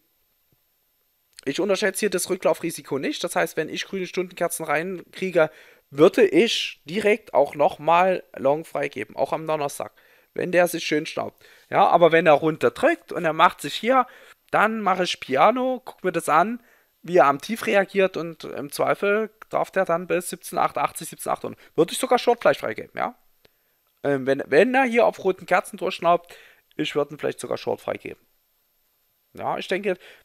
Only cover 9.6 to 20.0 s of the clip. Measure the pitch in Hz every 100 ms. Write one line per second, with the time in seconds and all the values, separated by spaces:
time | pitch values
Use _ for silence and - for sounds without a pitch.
9.6 | 143 - - _ _ _ _ - 170 175
10.6 | 175 160 - 151 160 - 107 - - -
11.6 | - 139 196 170 165 165 160 147 160 156
12.6 | 120 - 285 339 - - 160 156 175 -
13.6 | 147 - 220 262 247 - - _ _ 151
14.6 | 208 220 202 185 180 - - 131 185 254
15.6 | 254 254 - - 185 170 - 156 196 240
16.6 | _ _ _ _ - 175 143 143 - 226
17.6 | - 202 190 196 190 - 165 160 - -
18.6 | 139 - 135 143 202 208 214 - - 143
19.6 | 165 190 180 170